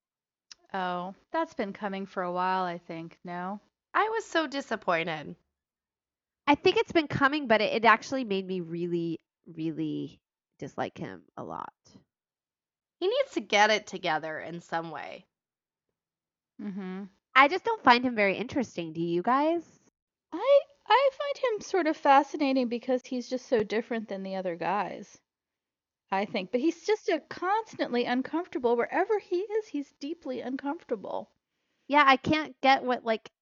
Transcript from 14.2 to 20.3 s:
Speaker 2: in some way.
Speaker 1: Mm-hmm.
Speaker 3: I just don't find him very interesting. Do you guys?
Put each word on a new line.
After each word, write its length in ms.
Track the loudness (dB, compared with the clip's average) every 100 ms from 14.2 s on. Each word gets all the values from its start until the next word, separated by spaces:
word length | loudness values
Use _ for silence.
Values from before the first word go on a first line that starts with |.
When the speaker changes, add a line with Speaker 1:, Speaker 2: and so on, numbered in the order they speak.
| -4 -10
Speaker 2:
in 200 | -10 -12
some 300 | -8 -6 -6
way. 360 | -10 -12 -14 _ _ _ _ _ _ _ _ _ _ _ _ _ -14
Speaker 1:
Mm-hmm. 420 | -10 -8 -10 -10 -12 _ _
Speaker 3:
I 140 | 6 6
just 160 | 4
don't 180 | -2 2
find 220 | 6 6
him 100 | 4
very 220 | 2 2 2
interesting. 560 | -2 -4 -4 -4 -8
Do 80 | -4
you 220 | -2 0
guys? 400 | 2 2 2 0 -4 _ _ _ _ _ _